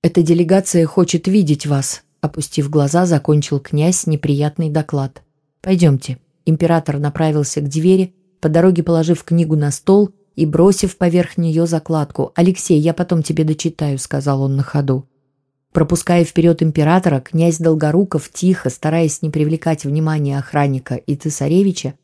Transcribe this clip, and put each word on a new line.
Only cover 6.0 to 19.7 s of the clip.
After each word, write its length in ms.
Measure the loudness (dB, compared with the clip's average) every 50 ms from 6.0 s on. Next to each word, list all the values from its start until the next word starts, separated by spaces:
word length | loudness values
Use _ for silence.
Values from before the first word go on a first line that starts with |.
| -2 -8 -12 -12 _ _ _ _ _
Император 540 | -2 0 0 2 2 2 0 0 -2 -4 -2
направился 640 | -4 -4 -2 -2 -2 0 0 0 -2 -2 -4 -6
к 60 | -6 -4
двери, 460 | -4 0 2 4 4 4 2 -2 _ _ _ _ _ _
по 100 | -4 0
дороге 320 | 2 4 4 4 2 2
положив 420 | 0 0 0 0 2 0 0 -2 0
книгу 320 | -2 0 0 2 2 0
на 140 | 0 0 -2
стол — 400 | -4 -4 _ 2 4 4 4 0 _ _ _ _ _
и 100 | -2 -2
бросив 540 | 0 2 4 4 4 4 2 -2 -4 -2 _
поверх 400 | 0 2 2 2 0 0 -2 -4
неё 260 | -2 0 0 0 0
закладку. 680 | 0 -2 -4 -2 -2 -2 -2 -2 -4 -4 -6 -6 -4 _
«Алексей, 440 | 2 2 2 2 -2 0 2 2 2
я 140 | 2 0
потом 300 | 0 -2 -2 -2 0 -2
тебе 220 | -2 -2 -2 -2 0
дочитаю», 540 | -2 -2 -2 -4 -6 -4 -4 -4 -4 -4 -6
сказал 440 | -6 -6 -6 -4 -2 -2 -2 0
он 140 | 0 -2 0
на 60 | -2
ходу. 460 | -2 -2 -2 -2 0 0 -2 -4 -4 _ _ _ _ _ _ _ _ _ _ _ _ _
Пропуская 500 | _ 0 0 2 0 -2 0 0 2 2 2
вперёд 380 | 2 0 2 2 4 2 2
императора, 580 | 0 0 0 0 2 2 2 2 2 2 0 0
князь 360 | -4 -4 -2 0 2 2 0
Долгоруков 720 | 0 0 0 2 2 0 2 2 2 0 0 -2 -6 -6 -6
тихо, 400 | _ -2 0 0 0 0 -2 -6
стараясь 540 | -6 -4 -4 -2 0 0 0 0 -2 -4
не 80 | -8 -4
привлекать 540 | -2 0 0 0 -2 -2 -2 -4